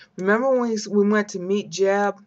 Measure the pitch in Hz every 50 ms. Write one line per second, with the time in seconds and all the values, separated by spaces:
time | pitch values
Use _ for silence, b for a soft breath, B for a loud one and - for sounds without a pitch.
0 | B B _ - 185 190 208 226 254 269 262 247 240 233 220 208 202 214 196 208
1 | 202 202 214 214 208 214 - 185 175 185 202 208 - 151 165 175 190 190 196 202
2 | 202 202 196 196 -